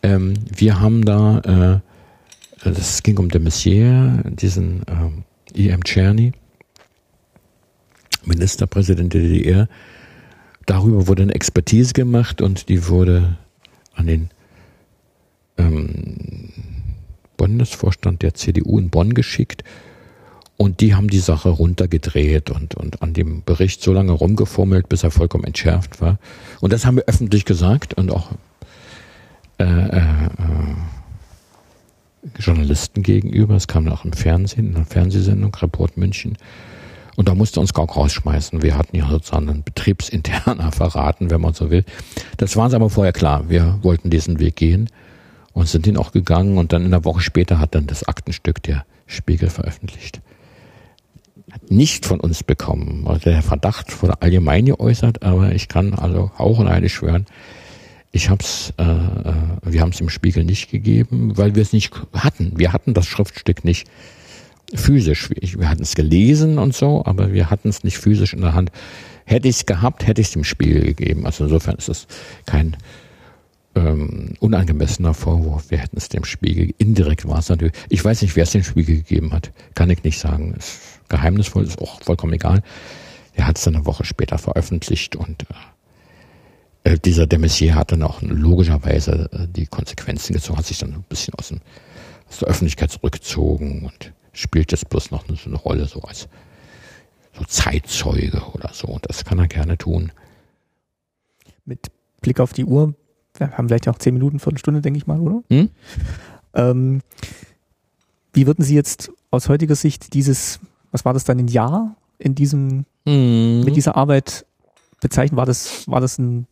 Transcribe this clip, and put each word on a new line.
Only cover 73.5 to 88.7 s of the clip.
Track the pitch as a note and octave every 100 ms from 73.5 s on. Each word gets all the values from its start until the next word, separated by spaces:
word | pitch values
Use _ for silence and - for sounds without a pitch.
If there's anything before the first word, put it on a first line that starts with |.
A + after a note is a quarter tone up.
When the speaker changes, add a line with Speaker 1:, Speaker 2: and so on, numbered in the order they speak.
| _ _
Speaker 1:
ähm, | - E2 D2+ D2 - - -
unangemessener | G#2+ G#2+ F#2 D2+ D2+ - F2
Vorwurf. | D#2 - E2 D#2 D2+ -
Wir | -
hätten | - -
es | -
dem | -
Spiegel, | - - - E2+ F2 -
indirekt | G#2 G#2 D#2+ D2+ -
war's | D2 E2+
natürlich. | E2+ E2 - -
Ich | -
weiß | G2+ A2+
nicht, | G2+ E2
wer |
es | E2
dem | G#2
Spiegel | F2 - D#2 D#2+
gegeben | D#2+ D#2 D2+
hat. | D#2+ - - -
Kann | - F2
ich | F2
nicht | D#2 D#2
sagen. | D2+ D2+ D#2+
Ist | - - - - - _
geheimnisvoll, | - D2+ G2 G#2 G2
ist | F#2 E2
auch | - -
vollkommen | - F2 E2
egal. | D#2+ - F#2+ - - - - - - _
Er | - -
hat's | D#2+
dann | -
eine | D#2 C#2+
Woche | -
später | - - - -
veröffentlicht | - - E2+ E2+ - D#2+ - -
und, | F2 D#2+ - - - _ _ _ _ _ _ _ _ _ _ _
äh, | -
äh, | D#2+
dieser | F#2+ E2+ D#2
de | E2
Maizière | D#2+ - D#2+
hat | D#2 D2
dann | E2
auch | D2+ -
logischerweise, | - D2 D2+ F2+ E2+